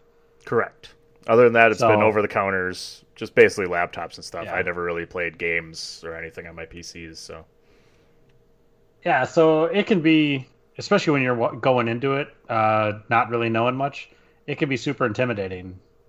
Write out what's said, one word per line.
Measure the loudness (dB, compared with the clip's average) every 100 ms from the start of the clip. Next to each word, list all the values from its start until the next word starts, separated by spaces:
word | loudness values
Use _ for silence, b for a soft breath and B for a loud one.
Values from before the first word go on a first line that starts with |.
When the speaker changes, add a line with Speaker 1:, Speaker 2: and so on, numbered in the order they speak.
| _ _ _ _
Speaker 1:
Correct. | -4 -2 -2 -8 -20 _ _ _ 2
Other | 6
than | 6
that, | 8 6
it's | 6
been | 4 4
Speaker 2:
So |
Speaker 1:
over | 4 2
the | 0
counters, | 0 0 -2 -4 -8 -14 -18 _ -14
just | 0
basically | 6 6 4 -2
laptops | -2 -4 -6 -12 -14
and |
stuff. | -16 -12
Speaker 2:
Yeah. | -6
Speaker 1:
I | -4
never | -4 -4
really | -4 -6 -6
played | -6 -8 -6
games | -4 -4 -6 -12 -16 -14
or | -14
anything | -12 -14 -14 -16
on |
my | -16 -16
P | -16
Cs, | -18 -16 -18 -18
so. | -18 -18 -20 _ b b b b b b _ _ _ _ _ _ _ _
Speaker 2:
Yeah, | -2 0
so | 0 4 4 4
it | 2 0 0
can | 2
be, | 4 4 2 -2 -6 _ _ -16
especially | -2 0 2
when | 2
you're | 2
wa-, | 0 -2
going | -2 0 2 0
into | -2 -2
it, | -4 -6 -12 -6
uh, | 0 2 2 0 -4 0
not | 0 2
really | 0 0
knowing | 0 0
much, | 0 -4 -8 -18 b b b -12
it | -4
can | -4
be | -2
super | -4 -2 -2
intimidating, | -2 -2 -4 -6 -10 -14 -18 _ _